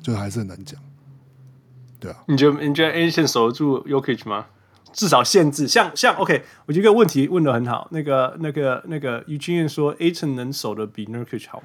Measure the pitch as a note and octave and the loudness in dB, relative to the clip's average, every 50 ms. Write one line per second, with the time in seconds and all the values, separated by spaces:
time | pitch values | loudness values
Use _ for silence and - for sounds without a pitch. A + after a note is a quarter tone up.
0 | - A#2+ A2+ G2+ G2+ G2+ G2 A#2+ G#2 F#2+ E2+ - F#2 - - - - - - - | -6 -4 -4 -4 -4 -6 -6 -6 -8 -8 -10 -14 -16 -18 -18 -20 -20 -20 -20 -20
1 | - - - - _ _ _ - - - - - _ _ - - - - - - | -20 -20 -20 -20 _ _ _ -20 -20 -20 -20 -20 _ _ -20 -20 -20 -20 -20 -16
2 | - F2+ - - - - C#3+ C3+ C#3+ D3 C#3+ D3 D3+ C#3+ C#3+ E3 D#3+ D#3 D3+ E3+ | -16 -16 -16 -10 -4 -2 2 4 6 4 4 4 -2 -2 0 2 0 0 2 0
3 | E3+ E3+ E3 E3+ D#3 B2+ - A#2+ A2+ A#2 A#2+ - D3+ C#3+ C3 - - C#3+ C#3 C3+ | 0 0 2 2 0 2 2 2 2 2 0 0 0 0 0 -2 -2 -2 -2 -2
4 | C#3 C#3 A#2+ G#2+ - A2 G#2 G#2 - - _ _ _ _ _ _ _ _ - - | 0 -2 -4 -4 -4 -8 -8 -8 -8 -10 _ _ _ _ _ _ _ _ -8 -4
5 | G#3 E3 C#3+ B2 A#2+ - - F#3+ D#3+ C#3+ C#3 D3+ C#3+ A#2+ - A#3 G3+ E3+ - - | 0 4 4 4 6 6 4 4 4 4 2 -2 -2 2 2 2 2 2 0 0
6 | B3 A#3+ F3+ F3 F#3+ - D#3 B2+ - - - - _ - D3+ F3+ G3+ G#3+ G#3 A#3+ | 2 2 2 2 0 0 0 0 -2 -6 -20 -16 _ -4 0 4 6 6 6 6
7 | G#3+ D#3+ - C#3 C3+ - F3+ F3 D#3 C#3 A#2+ A#2 B2 A#2+ A#2 - - - E3 D#3+ | 6 4 4 0 0 2 2 2 2 2 2 0 0 -2 -4 -6 -6 -8 -8 -6
8 | C#3+ D3 C3+ C3 B2+ C3 - E3 D#3+ D3+ C#3 D3+ C#3 C3 B2 B2+ - - D#3 D3 | -2 0 2 2 2 0 -2 -6 -6 -6 -4 -2 -2 -2 -2 -2 -6 -8 -8 -6
9 | C#3 B2+ A#2 A#2 - - D3 C#3+ - E3+ F3 F3 D#3+ C#3+ - D#3+ D3 D3 - - | -6 -6 -6 -6 -8 -8 -10 -8 -4 -2 -2 0 0 -2 -2 -2 -2 -2 -2 0
10 | E3+ E3+ E3+ - E3 D3 C3 B2 B2 C3 C#3 - - A2+ G#2 G#2+ G#2+ G#2 - G#2+ | -2 -2 -2 -2 -4 -4 -4 -4 -6 -8 -8 -8 -6 -6 -6 -6 -8 -8 -8 -12
11 | G#2 G#2+ A#2 A#2+ A#2 - B2 G#2+ - - - - | -12 -10 -10 -10 -10 -8 -10 -12 -12 -12 -18 -18